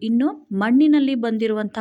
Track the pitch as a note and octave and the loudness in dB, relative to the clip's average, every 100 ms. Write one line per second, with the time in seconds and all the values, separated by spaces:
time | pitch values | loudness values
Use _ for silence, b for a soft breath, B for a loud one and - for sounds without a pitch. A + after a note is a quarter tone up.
0 | A3 A#3 D4 - - G3 G#3+ B3+ D4+ D4 | -2 0 -2 -4 -8 -4 0 4 4 4
1 | C4+ C4 A#3 A3 A3+ G#3+ G#3+ A3 | 2 -2 -4 -2 -2 -2 -6 -8